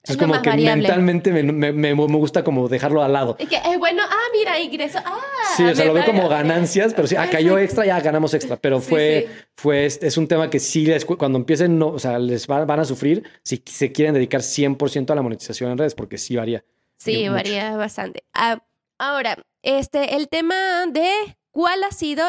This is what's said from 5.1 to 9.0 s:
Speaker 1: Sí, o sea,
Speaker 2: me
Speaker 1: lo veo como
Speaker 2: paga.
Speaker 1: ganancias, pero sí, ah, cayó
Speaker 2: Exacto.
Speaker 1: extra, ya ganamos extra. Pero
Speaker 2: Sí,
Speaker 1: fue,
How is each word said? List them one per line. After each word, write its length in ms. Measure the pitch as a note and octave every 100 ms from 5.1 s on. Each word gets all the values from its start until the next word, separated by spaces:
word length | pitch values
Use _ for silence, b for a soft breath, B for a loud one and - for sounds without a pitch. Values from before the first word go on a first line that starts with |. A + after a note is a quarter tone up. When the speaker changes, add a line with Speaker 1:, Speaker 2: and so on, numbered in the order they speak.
| G4+ C5 C5+ G#4+ F4+
Speaker 1:
Sí, 80 |
o 120 | F3 D3+
sea, 80 | D#3
Speaker 2:
me 40 |
Speaker 1:
lo 40 |
veo 120 | D#3+ G3+
como 180 | G3+
Speaker 2:
paga. 140 | F3 D3
Speaker 1:
ganancias, 580 | D3 E3 E3+ G3 A3 A3
pero 120 | D3+
sí, 80 | F3
ah, 120 | E3+
cayó 280 | E3 D#3+ F#3+
Speaker 2:
Exacto. 0 |
Speaker 1:
extra, 260 | G3 - G#3
ya 140 | F3+
ganamos 340 | D#3 D3+ D#3
extra. 220 | D#3 B2+ A#2+
Pero 240 | D3 C3
Speaker 2:
Sí, 80 | B2+
Speaker 1:
fue, 380 | D#3